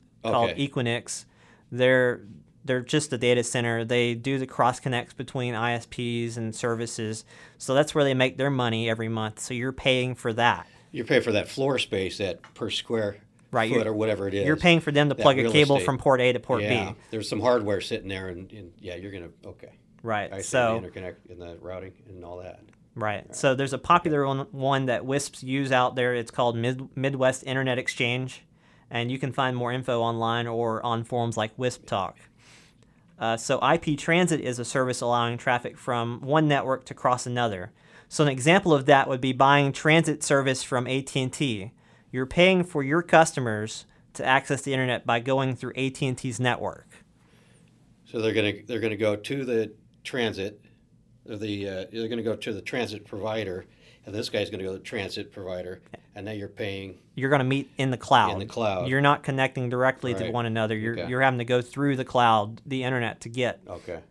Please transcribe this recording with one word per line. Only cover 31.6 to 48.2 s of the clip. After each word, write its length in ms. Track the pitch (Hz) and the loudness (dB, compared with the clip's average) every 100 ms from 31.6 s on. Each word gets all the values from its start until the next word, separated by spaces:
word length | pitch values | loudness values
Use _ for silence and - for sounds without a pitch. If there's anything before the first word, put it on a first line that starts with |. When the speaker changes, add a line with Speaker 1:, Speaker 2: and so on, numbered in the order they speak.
| 127 - - | -4 -4 -4
Speaker 1:
Talk. 320 | 104 90 - - _ - - - _ _ _ _ - | -4 -4 -8 -20 _ -20 -20 -20 _ _ _ _ -4
Uh, 180 | 113 113 | -2 -2
so 220 | - 127 | -2 0
I 140 | 127 165 | 2 2
P 200 | 160 143 | 0 -2
transit 440 | - 170 170 147 | 0 2 2 0
is 180 | 123 123 | -2 -6
a 60 | |
service 360 | 117 139 127 123 | -2 -2 0 -2
allowing 340 | 120 120 117 120 | 0 0 0 -2
traffic 400 | 127 123 117 - | 0 0 -2 -10
from 420 | - 120 117 120 | -6 -4 -4 -6
one 260 | 135 160 151 | 0 2 4
network 360 | 139 127 131 - | 2 0 -4 -6
to 80 | |
cross 320 | - 131 123 127 | -2 0 0 -2
another. 440 | 123 117 95 92 - - - - | -2 0 -2 -10 -16 -20 -20 -4
So 160 | - | 2
an 60 | 147 | 2
example 440 | 131 143 190 175 | 4 6 6 6
of 120 | 143 131 | 4 8
that 220 | 139 135 | 6 6
would 120 | 131 | 0
be 120 | 131 | 0
buying 400 | 127 139 143 139 | 6 6 8 4
transit 500 | - 156 165 156 - | 2 4 4 4 0
service 400 | - 135 135 131 | 2 2 2 -2
from 240 | - 127 123 | -2 -4 -2
A 160 | 131 | -4
T 200 | 135 139 | -2 -2
and 100 | 131 | -2
T. 400 | - 143 104 104 - _ _ _ | -2 -2 -4 -8 -14 _ _ _
You're 160 | 127 131 | -6 -2
paying 360 | 170 185 185 | 4 6 6
for 200 | 175 151 | 2 -2
your 180 | 135 165 | 0 0
customers 840 | 170 165 160 143 120 107 110 - - _ _ | 6 6 6 2 -2 -4 -6 -10 -18 _ _
to 100 | - 131 | -4 2
access 340 | 135 - 135 | 2 2 -4
the 140 | 139 | -2
internet 320 | 131 127 117 123 | -2 0 -2 0
by 140 | 120 | -2
going 360 | 123 135 131 123 | 0 0 0 -4
through 160 | 127 - | -6 -4
A 120 | 135 | -4
T 180 | 131 139 | -2 -4
and 120 | 127 | -4
T's 200 | 131 113 | -6 -2
network. 480 | 127 113 98 - - - _ _ _ _ _ _ _ _ _ _ | 0 0 -4 -8 -16 -20 _ _ _ _ _ _ _ _ _ _
Speaker 2:
So 160 | - 120 | -10 -2